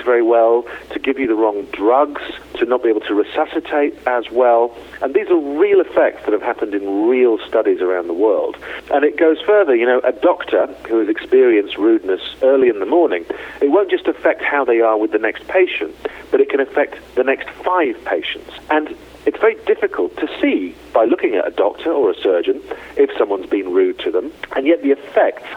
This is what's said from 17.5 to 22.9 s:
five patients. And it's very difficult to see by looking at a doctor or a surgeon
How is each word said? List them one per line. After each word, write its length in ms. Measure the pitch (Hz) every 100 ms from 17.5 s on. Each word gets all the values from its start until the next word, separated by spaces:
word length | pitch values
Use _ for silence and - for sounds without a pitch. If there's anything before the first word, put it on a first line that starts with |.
five 460 | - - 180 139 -
patients. 480 | - 87 - - - - -
And 260 | 151 151 - - - 202
it's 120 | -
very 180 | 226 226
difficult 500 | - - 403 - 370 -
to 100 | 311 -
see 360 | 285 185 90 - -
by 140 | 120 113
looking 280 | 180 170
at 140 | 98 85
a 20 |
doctor 400 | 85 90 - 165
or 200 | 147 110
a 40 |
surgeon 460 | 87 101 87 82 - - - -